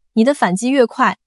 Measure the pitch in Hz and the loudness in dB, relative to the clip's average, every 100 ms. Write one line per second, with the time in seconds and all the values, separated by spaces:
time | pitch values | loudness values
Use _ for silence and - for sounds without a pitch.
0 | _ 220 233 294 202 190 247 277 233 - | _ 0 0 0 -2 -2 -2 0 0 0
1 | 226 185 | -2 -4